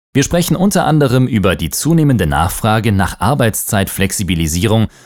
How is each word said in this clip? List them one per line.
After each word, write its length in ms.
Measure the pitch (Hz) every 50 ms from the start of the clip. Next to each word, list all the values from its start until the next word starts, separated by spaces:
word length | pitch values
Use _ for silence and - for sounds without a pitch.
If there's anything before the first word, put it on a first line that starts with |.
| _ _ -
Wir 80 | 131
sprechen 340 | 143 - 170 175 175 - 165
unter 300 | 160 185 208 - 185 -
anderem 400 | - 156 151 147 127 120 131 127
über 300 | 123 139 107 92 95 85
die 160 | - 80 78
zunehmende 560 | - - - 147 165 165 156 143 131 101 90 76
Nachfrage 640 | 71 71 82 98 - - - 110 107 113 104 117
nach 280 | 101 95 95 - - -
Arbeitszeitflexibilisierung 1700 | 85 107 147 139 123 110 - - - - 220 - 98 - - - 98 - - - 101 82 92 80 82 78 80 90 90 107 107 113 107 - - - -